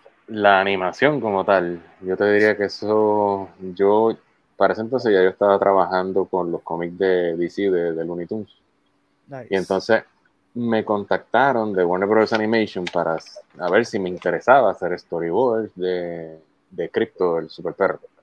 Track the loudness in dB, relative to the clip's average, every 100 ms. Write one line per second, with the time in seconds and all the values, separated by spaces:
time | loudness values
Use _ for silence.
0 | _ _ -12 0 4 6 4 0 -2 0
1 | 0 2 0 0 2 2 2 -6 -12 _
2 | -6 0 2 4 4 2 -2 -4 -2 2
3 | 2 2 0 -2 -6 -12 -12 0 2 4
4 | 2 0 _ _ _ 0 0 0 -2 -2
5 | 2 4 4 2 2 4 4 4 2 0
6 | -2 -2 -2 -2 -4 -6 -6 -6 -6 -2
7 | 0 2 0 -2 -4 -4 -2 0 -2 -4
8 | -6 -8 -8 -10 -10 _ _ _ _ _
9 | _ _ _ -16 -4 -4 0 -2 2 0
10 | 0 _ _ _ _ -8 -2 -2 0 -4
11 | -2 -4 0 0 2 0 -2 0 0 0
12 | 2 2 2 0 0 0 -2 -4 -6 -4
13 | -2 -4 -8 -20 -20 -8 0 2 0 -4
14 | -6 -4 -4 -2 4 4 4 0 -4 -6
15 | -6 -6 -2 0 0 -2 -6 -6 -4 -4
16 | -6 -10 -12 -18 _ _ _ -10 -6 -2
17 | -4 -2 -2 0 -4 -10 -12 -2 -2 -2
18 | -10 _